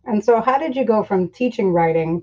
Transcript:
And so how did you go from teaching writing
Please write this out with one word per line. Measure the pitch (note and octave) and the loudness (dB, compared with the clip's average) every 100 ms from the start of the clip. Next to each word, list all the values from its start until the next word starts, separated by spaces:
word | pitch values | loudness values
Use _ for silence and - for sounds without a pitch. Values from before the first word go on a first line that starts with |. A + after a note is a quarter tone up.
And | - G#3 | -6 -2
so | G3+ A3+ | 2 2
how | A#3+ C4+ | 2 0
did | D#4+ C4 | 0 -2
you | |
go | A#3 A3 | 0 0
from | G#3 F#3+ F3+ | 0 -2 -2
teaching | - B3 A#3+ G3 | -2 -4 0 0
writing | F3 E3+ E3 D#3+ E3+ | 2 2 0 -2 -4